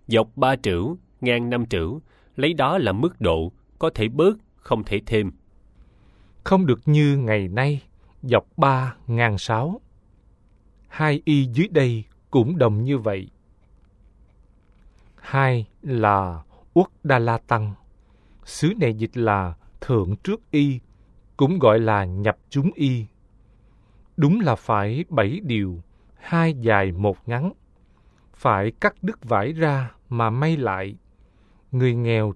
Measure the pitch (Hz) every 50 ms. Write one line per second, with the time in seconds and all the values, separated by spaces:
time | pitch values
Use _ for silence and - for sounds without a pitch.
0 | _ - 113 113 110 - - 139 131 131 135 123 - 104 90 85 101 143 180 -
1 | - _ _ _ 123 123 120 117 120 120 123 123 113 117 - 85 80 87 131 160
2 | - _ _ _ _ _ _ 135 139 160 170 143 131 143 180 190 131 98 95 110
3 | 151 180 - - 110 85 82 80 80 - - _ _ _ _ _ 156 165 - 113
4 | 107 113 123 147 170 202 214 - _ _ _ _ _ - 117 110 98 - 101 107
5 | - - 113 107 101 92 - - _ _ _ _ _ _ _ - - _ _ _
6 | _ _ _ _ - _ _ - - - 190 190 185 135 120 113 - 151 151 151
7 | 147 143 139 139 123 110 107 104 95 87 95 120 135 147 147 131 - _ - _
8 | _ _ _ _ - 123 117 104 - _ _ - 139 139 131 131 131 123 - -
9 | - 120 117 117 120 110 101 92 - - 113 113 131 165 208 - - _ _ _
10 | _ _ _ _ _ _ _ _ _ _ _ _ _ _ _ _ _ _ - -
11 | 156 151 143 147 - 156 147 139 135 123 117 147 190 220 175 147 131 123 117 110
12 | 107 - _ _ _ _ - 131 113 139 180 165 123 113 104 107 120 135 143 123
13 | 107 107 98 95 95 - - _ _ _ _ _ _ _ _ _ _ _ _ _
14 | _ _ _ _ _ _ _ _ _ _ _ _ _ _ _ _ _ - _ _
15 | _ - _ - - - - 135 135 131 123 117 107 - _ _ - 143 127 113
16 | 107 104 101 98 95 90 82 80 - - - - - _ _ 175 190 - _ _
17 | - 139 135 120 117 117 117 113 - - 123 110 107 104 95 - _ _ _ _
18 | _ _ _ _ _ _ - - - - - - 147 170 226 226 147 117 110 107
19 | 113 - - 127 117 110 101 98 92 90 - - _ - - - - - 123 107
20 | 92 90 104 - - 185 214 220 - _ - 147 143 143 131 123 - _ _ _
21 | _ _ _ - - _ _ - 139 143 190 185 127 110 107 117 113 110 107 101
22 | 98 90 90 98 101 107 - - _ _ - 139 139 175 - - 143 131 127 117
23 | 107 - _ _ _ _ _ _ _ _ _ _ _ _ _ _ _ _ _ _
24 | - _ _ - 139 147 196 240 190 139 113 - - - 110 101 101 104 120 151
25 | 175 - 165 113 101 101 147 214 214 131 117 107 98 90 87 85 - _ _ _
26 | _ _ _ _ - - 170 170 165 165 147 123 113 113 104 101 98 95 85 95
27 | 101 101 92 - _ 120 120 127 156 196 - - _ _ _ _ _ _ _ _
28 | _ _ _ _ _ _ _ - - 127 104 98 101 117 - - - 202 - _
29 | 180 214 - - - 110 117 98 104 139 165 160 165 147 139 135 127 117 - _
30 | _ - 120 117 113 110 113 131 151 160 165 143 123 101 95 95 98 101 110 -
31 | _ _ _ _ - _ _ _ _ _ _ _ _ _ 131 127 127 123 117 120
32 | 117 117 113 110 107 104 95